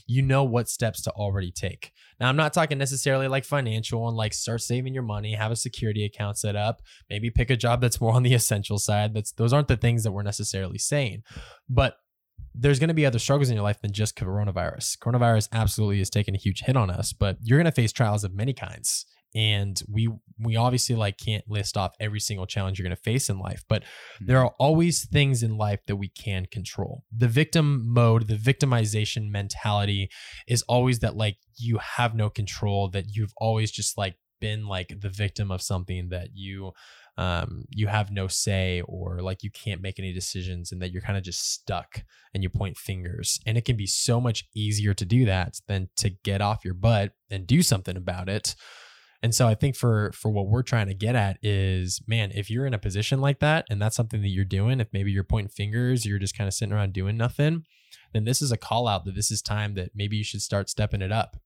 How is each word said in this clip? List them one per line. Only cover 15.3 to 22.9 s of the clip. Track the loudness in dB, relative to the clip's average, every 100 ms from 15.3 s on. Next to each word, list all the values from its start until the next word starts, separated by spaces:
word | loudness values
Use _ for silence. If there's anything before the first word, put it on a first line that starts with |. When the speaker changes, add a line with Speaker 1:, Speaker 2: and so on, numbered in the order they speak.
| 4 2
Speaker 1:
absolutely | 2 2 2 2 2
is | 0
taking | 0 0
a | 0
huge | 0 -2
hit | 2 2
on | 2
us, | 0 -4
but | 0 0 0
you're | 4 4
gonna | 6
face | 4 2
trials | 2 2 2
of | -2
many | -4 -4
kinds. | -4 -8 -8 -4 -4 -6 _ _
And | 2 4 4 0 -4 -4
we, | 0 0 -2 _ -6
we | 0 2
obviously, | 4 2 0 0
like, | 0 -2
can't | -4 -4 -2
list | -4 -2 -2
off | -4 -4
every | -6 -4
single | -4 -6 -4
challenge | -2 -2 -2
you're |
gonna | -4